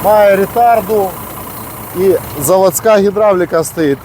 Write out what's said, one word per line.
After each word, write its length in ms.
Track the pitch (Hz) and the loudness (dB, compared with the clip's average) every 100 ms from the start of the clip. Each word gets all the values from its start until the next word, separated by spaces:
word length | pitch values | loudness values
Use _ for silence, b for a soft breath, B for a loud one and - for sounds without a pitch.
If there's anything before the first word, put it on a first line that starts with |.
Має 320 | 180 214 202 196 | 4 4 4 2
ретарду 680 | 190 233 240 226 196 220 190 - - - - - - - - 175 | 0 2 2 2 0 -2 -2 -8 -14 -14 -16 -16 -16 -16 -12 -2
і 160 | 190 170 - 143 | 0 0 -2 -6
заводська 560 | 143 190 190 - 220 214 | 0 2 2 2 2 2
гідравліка 680 | 202 196 214 185 170 165 | 2 2 2 2 0 -2
стоїть. 340 | 156 - 151 135 | -2 -2 -2 -2